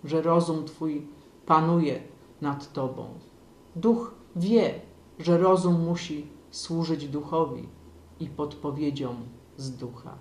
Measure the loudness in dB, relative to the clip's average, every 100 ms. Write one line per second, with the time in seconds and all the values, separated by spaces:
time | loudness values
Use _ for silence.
0 | -2 0 4 4 4 -2 -6 -6 -4 -4
1 | -8 -18 -20 -20 2 4 6 4 2 -2
2 | -8 -20 -20 -8 -6 -6 -8 -6 -6 -6
3 | -12 -14 -20 -20 -20 -20 -14 0 2 2
4 | 0 -12 -10 -2 4 4 4 -2 -14 -20
5 | -20 -6 4 6 8 6 6 4 2 -2
6 | -4 -8 -8 -18 -16 -14 -4 -2 0 -2
7 | -2 -6 -2 0 0 -4 -12 -18 -20 -20
8 | -20 -12 -10 -6 -6 -4 -6 -2 -4 -2
9 | -6 -8 -12 -16 -20 -12 -10 -10 -12 -12
10 | -18 -18